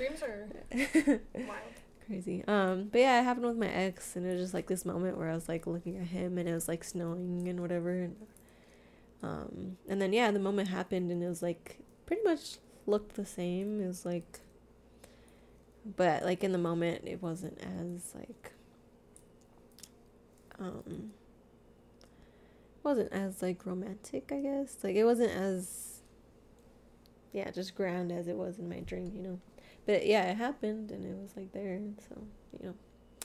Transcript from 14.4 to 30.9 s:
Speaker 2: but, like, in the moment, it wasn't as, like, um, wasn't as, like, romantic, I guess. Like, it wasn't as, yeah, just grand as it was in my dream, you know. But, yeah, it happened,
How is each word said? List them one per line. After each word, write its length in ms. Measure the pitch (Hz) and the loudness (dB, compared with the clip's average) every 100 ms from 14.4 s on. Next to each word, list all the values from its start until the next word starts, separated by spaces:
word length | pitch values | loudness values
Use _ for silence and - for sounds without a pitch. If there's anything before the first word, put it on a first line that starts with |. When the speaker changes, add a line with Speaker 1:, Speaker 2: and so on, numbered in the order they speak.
| - - - - - - - - - - - - - - 220 - | -20 -20 -20 -20 -20 -20 -20 -20 -20 -20 -20 -20 -20 -16 -4 4
Speaker 2:
but, 260 | 180 147 | 4 6
like, 200 | 175 180 196 | 2 2 2
in 60 | |
the 40 | 185 | 2
moment, 440 | 170 170 170 - - | 2 2 2 0 -4
it 160 | 180 | -4
wasn't 360 | 180 165 - - | -4 -4 -6 -8
as, 560 | - 185 175 175 - - | -8 -6 -6 -6 -10 -12
like, 380 | - - - - - - - - - - - - - - - - - - - - - - - - | -14 -14 -18 -18 -20 -20 -20 -20 -20 -20 -20 -20 -20 -20 -20 -20 -20 -20 -20 -20 -20 -20 -18 -10
um, 520 | 185 - - 156 214 202 - - - - - - - - - - - - - - - - | -8 -8 -8 -8 -10 -14 -20 -20 -20 -20 -20 -20 -20 -20 -20 -20 -20 -20 -20 -20 -20 -2
wasn't 280 | 294 262 - | 2 4 2
as, 280 | 185 196 190 | 0 -2 -2
like, 240 | 185 180 190 | -2 -2 -4
romantic, 680 | 185 196 202 - 269 - | -4 -4 -8 -8 -6 -4
I 100 | 285 | -2
guess. 360 | 277 277 277 - | 0 0 -2 -4
Like, 120 | 196 190 | 0 6
it 80 | 226 | 6
wasn't 260 | 240 226 | 6 4
as, 680 | 180 190 185 180 - - - - - - - - - - - - - - - - | 2 0 0 -4 -10 -12 -14 -20 -20 -20 -20 -20 -20 -20 -20 -20 -20 -20 -20 -8
yeah, 180 | 196 - | -6 -4
just 240 | 175 185 - | -4 -6 -2
grand 360 | 190 180 175 | 0 0 -2
as 160 | 175 170 | -2 -2
it 80 | 180 | -2
was 240 | 185 175 | -4 -6
in 100 | 175 | -8
my 100 | 180 | -6
dream, 300 | 175 185 180 208 | -6 -6 -6 -6
you 60 | |
know. 180 | 185 185 - - - - - | -8 -8 -12 -20 -20 -4 2
But, 200 | 202 - | 4 6
yeah, 180 | 214 180 | 6 4
it 60 | 208 | 2
happened, 540 | 240 285 214 220 208 | -2 -2 -4 -4 -6